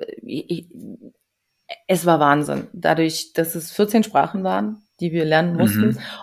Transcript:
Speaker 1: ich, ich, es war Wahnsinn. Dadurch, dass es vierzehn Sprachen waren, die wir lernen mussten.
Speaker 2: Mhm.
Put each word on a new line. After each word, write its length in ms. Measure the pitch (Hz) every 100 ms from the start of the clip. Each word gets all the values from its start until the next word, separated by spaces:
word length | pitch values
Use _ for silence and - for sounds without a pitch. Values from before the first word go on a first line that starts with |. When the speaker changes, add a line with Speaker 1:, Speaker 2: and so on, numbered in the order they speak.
| - -
Speaker 1:
ich, 280 | - 131 -
ich, 180 | 170 - - - 95 - _ _ _ _ _ - - -
es 180 | 180 170
war 140 | 160
Wahnsinn. 480 | 147 147 147 139 -
Dadurch, 580 | 175 160 160 160 - -
dass 220 | - 165 170
es 160 | 160
vierzehn 320 | - 208 226
Sprachen 400 | 214 139 160 196
waren, 380 | 185 190 214 214 _ -
die 140 | 175
wir 100 | 165
lernen 320 | 156 156 175 170
mussten. 320 | 113 107 107
Speaker 2:
Mhm. 80 | - - -